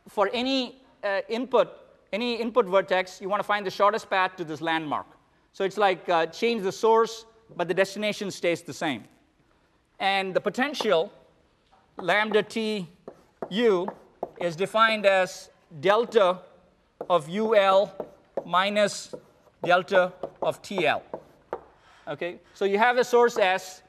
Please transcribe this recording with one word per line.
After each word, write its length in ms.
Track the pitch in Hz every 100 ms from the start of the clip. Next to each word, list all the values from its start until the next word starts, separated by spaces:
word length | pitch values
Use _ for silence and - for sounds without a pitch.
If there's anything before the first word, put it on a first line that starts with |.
| -
for 200 | - 196
any, 480 | 233 254 269 247 - _ _
uh, 180 | 202 196 -
input, 400 | 226 262 233 170 - - _ _
any 240 | 196 240 226
input 300 | 233 247 190
vertex, 560 | 196 190 185 185 -
you 80 | 190
wanna 140 | 202
find 220 | - 208 190
the 60 |
shortest 380 | - 202 208 -
path 260 | 196 185 185
to 60 |
this 180 | 156 151
landmark. 440 | 165 160 156 113 - _ _ _ _ -
So 80 |
it's 140 | 196 196
like, 320 | 202 185 -
uh, 160 | 170 165
change 380 | - 233 233
the 80 | 185
source, 500 | 175 220 226 220 - - _ _ -
but 140 | 170
the 40 |
destination 560 | 180 190 208 214 202 202
stays 320 | - 175 165
the 120 | -
same. 320 | - 160 113 - _ _ _ _ _ _ _ _ -
And 320 | 196 196 190
the 80 | 180
potential, 720 | 202 208 277 254 220 165 202 - _ _ _ _ _ _ _ -
lambda 460 | 175 202 214 208
T 460 | 208 233 220 208 170 _ - - _ _ -
U, 380 | 196 233 180 196 - - _ - -
is 160 | 175 160
defined 480 | 190 220 220 220 202
as 440 | 190 185 - - _ _ 156
delta 600 | 180 214 233 220 180 180 - _ _ _ _ _ -
of 200 | 175 147
U 260 | 202 220 214
L 400 | 196 190 202 - - - _ - 175
minus 720 | 175 196 208 202 - - - - _ _ _
delta 480 | 165 180 180 190 180 - - -
of 200 | 160 156
T 240 | - 196 147
L. 160 | 104 - - - _ _ - - _ _ _ -
Okay, 360 | 147 175 - _
so 120 | - 196
you 120 | 202
have 200 | 240 247
a 60 | 240
source 320 | 240 240 233
S, 440 | 190 190 - -